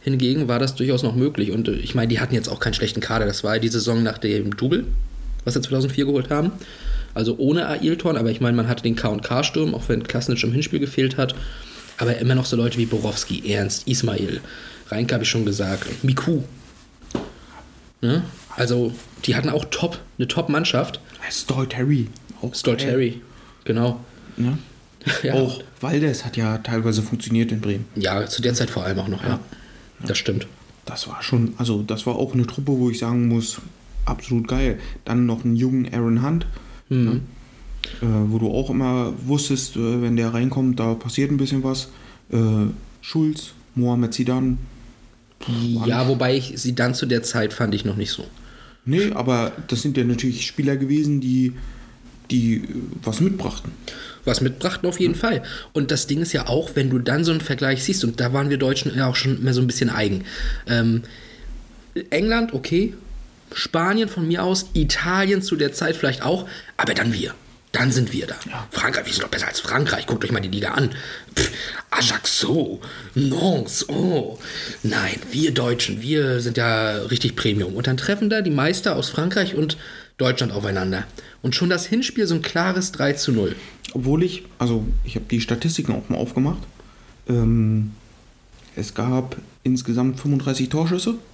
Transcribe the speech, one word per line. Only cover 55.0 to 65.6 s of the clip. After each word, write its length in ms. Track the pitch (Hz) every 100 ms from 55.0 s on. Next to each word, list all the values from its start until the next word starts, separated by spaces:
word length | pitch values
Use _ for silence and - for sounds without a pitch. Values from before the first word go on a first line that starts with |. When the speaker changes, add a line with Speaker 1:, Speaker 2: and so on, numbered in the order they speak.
Speaker 1:
jeden 140 | 180 165
Speaker 2:
Mhm. 20 |
Speaker 1:
Fall. 260 | 226 156 - - -
Und 180 | 156 139
das 160 | 147 -
Ding 140 | 143
ist 100 | 170
ja 160 | - -
auch, 300 | 151 160 -
wenn 120 | 135
du 80 | 123
dann 280 | 120 139 165
so 60 |
einen 100 | 160
Vergleich 420 | 160 135 139 131
siehst, 220 | - - 131
und 160 | 113
da 100 | 123
waren 180 | 135 139
wir 80 | 139
Deutschen 380 | 135 139 139 123
ja 120 | 131
auch 100 | 123
schon 200 | 135 131
immer 120 | 131
so 60 | 123
ein 80 | 127
bisschen 220 | - 120
eigen. 340 | 110 107 95 - - - - -
Ähm, 380 | 117 113 117 117 - - - - - - - - - 170
England, 440 | 151 208 233 226
okay, 400 | 131 - 170 226 - - - - - -
Spanien 540 | - - 165 175 214 214
von 180 | - 165
mir 180 | 175
aus, 240 | 185 185 -
Italien 680 | 160 147 - 156 185 196 196
zu 160 | 190
der 160 | 156